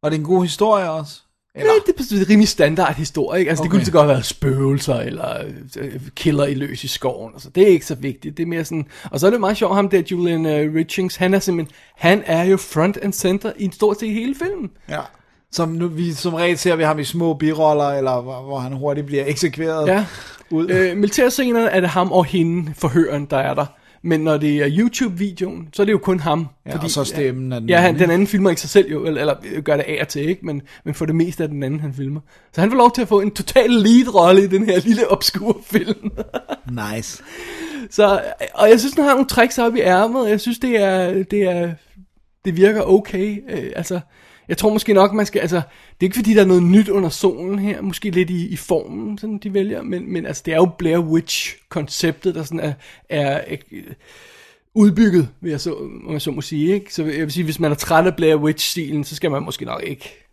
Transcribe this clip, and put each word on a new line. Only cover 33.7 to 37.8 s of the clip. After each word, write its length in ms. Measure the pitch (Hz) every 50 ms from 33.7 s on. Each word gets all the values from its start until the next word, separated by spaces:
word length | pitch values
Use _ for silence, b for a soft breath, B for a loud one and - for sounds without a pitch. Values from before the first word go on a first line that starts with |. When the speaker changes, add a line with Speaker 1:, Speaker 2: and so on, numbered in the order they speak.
Speaker 2:
lead-rolle 760 | 247 226 202 214 233 247 254 247 - 196 170 175 185 196 202
i 20 |
den 180 | 190 185 190 214
her 160 | 214 185 180
lille 300 | - 226 226 214 233 -
obskure 440 | 196 - - - - 196 202 233 - - -
film. 440 | - - 220 170 - 214 - - 214 - - 110 - - -
<laughs> 380 | - - 151 - _ 127 123 117 107 104 107
Speaker 1:
Nice. 280 | 110 117 - - - B B B B B B B B 330 330 311 285